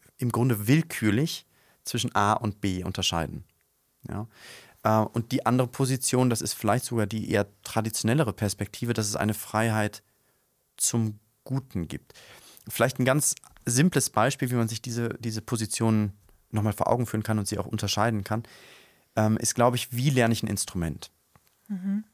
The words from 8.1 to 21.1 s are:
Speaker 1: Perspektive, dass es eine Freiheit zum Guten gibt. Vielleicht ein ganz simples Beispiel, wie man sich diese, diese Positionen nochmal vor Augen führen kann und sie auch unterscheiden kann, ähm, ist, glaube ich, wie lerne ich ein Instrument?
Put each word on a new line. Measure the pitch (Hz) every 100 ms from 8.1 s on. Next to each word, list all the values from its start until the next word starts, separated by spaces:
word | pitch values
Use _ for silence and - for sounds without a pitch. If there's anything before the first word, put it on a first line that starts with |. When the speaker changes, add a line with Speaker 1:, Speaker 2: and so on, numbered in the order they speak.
| 139 117
Speaker 1:
Perspektive, | - 104 - 101 - 120
dass | 117 104
es | 104
eine | 107
Freiheit | 104 - 107 113 110 107 - - _ _ _ _ _ _ -
zum | - 117 110 107 _ _
Guten | - 131 - 98 80
gibt. | 76 - - - - - - -
Vielleicht | - 123 -
ein |
ganz | 127 143 - - - - -
simples | 120 175 143 -
Beispiel, | - 120 - 127
wie |
man | 123 113
sich | 110
diese, | 123 117 117 -
diese | 113 110
Positionen | - 117 107 - 113 110 104 - _ _ _
nochmal | 107 104
vor | 101 -
Augen | 120 117
führen | 110
kann | 107 110
und | 98
sie | -
auch | 95
unterscheiden | 107 101 - 113 110
kann, | 95 110 - - - - - _ _ -
ähm, | 110 110
ist, | 117
glaube | - 120 123
ich, | -
wie | 120 139
lerne | 127 117
ich | 113
ein | 110
Instrument? | 101 - 92 82 - -